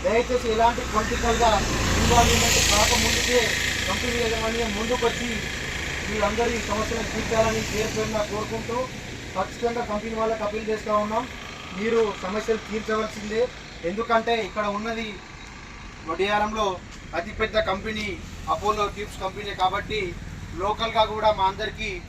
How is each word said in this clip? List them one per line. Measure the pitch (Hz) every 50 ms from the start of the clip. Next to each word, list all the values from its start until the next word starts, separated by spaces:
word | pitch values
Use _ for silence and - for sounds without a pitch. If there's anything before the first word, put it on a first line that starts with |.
| -
దయచేసి | 180 214 233 247 240 254 247 233 233 220
ఎలాంటి | 220 226 233 240 247 247 - -
పొలిటికల్‌గా | 214 214 214 240 240 233 233 226 226 233 226 214 196 - - - - - - - -
ఇన్వాల్వ్‌మెంట్ | - - 233 240 233 - 240 233 - - - 220 - -
కాకముందుకే | 208 208 214 - 247 233 220 226 226 226 - - 247 247 226 208 - - - - - - - -
కంపెనీ | 208 214 - 247 233 240 233
యాజమాన్యం | 226 226 226 220 226 226 233 233 220 202 202
ముందుకొచ్చి | 226 226 247 - 233 226 - - 247 240 226 208 - - - - - - - - - - - - - -
వీళ్ళందరి | 208 214 202 208 214 214 233 240 240 226 202 -
సమస్యలను | 208 214 220 214 226 226 - 196 -
తీర్చాలని | 220 - - 226 220 220 226 220 226 214 -
పేరు | - 214 220 220 214
పేరున | 214 220 220 220 214 208 -
కోరుకుంటూ | 196 208 214 - 214 220 - - 226 247 262 254 - - - - - - - - -
ఖచ్చితంగా | 190 196 - - 233 240 233 233 240 226 -
కంపెనీ | 214 208 214 226 226 220
వాళ్ళకి | 220 220 226 220 214
అప్పీల్ | 208 208 220 220 208
చేస్తా | 220 214 - 220 214 208 214
ఉన్నాం. | 208 214 226 254 262 - - - - - - - - 180 185
మీరు | 208 226 226 226 226 208 196 - -
సమస్యలు | 185 196 214 202 226 220 214 - -
తీర్చవలసిందే. | 202 220 214 - 220 220 220 214 - 214 202 208 214 220 247 240 - - - - - - - 165
ఎందుకంటే | 185 202 233 - 233 226 226 233 233 226 214 180
ఇక్కడ | - 220 208 208 202 202
ఉన్నది | 214 226 226 220 226 214 202 180 - - - - - - - - - - - - - - - - - 160
వడియారంలో | 165 170 190 202 208 208 208 214 214 220 214 196 185 175 - - - - - - - 165
అతిపెద్ద | 170 214 - - 220 214 214 214 214 196
కంపెనీ | 190 202 214 220 220 214 214 202 180 - - - - - - - -
అపోలో | - 185 208 214 214 208 202 -
ట్యూబ్స్ | 202 208 - - - 202
కంపెనీ | 190 185 196 208 202 190 -
కాబట్టి | 185 185 185 202 196 170 208 214 196 175 170 - - - - - - - - 160
లోకల్గా | 185 202 214 - 226 220 214 226 220 214 214
కూడా | 214 214 214 214 202
మా | 190 190
అందరికీ | 196 196 214 202 - - 220 208 190 175 170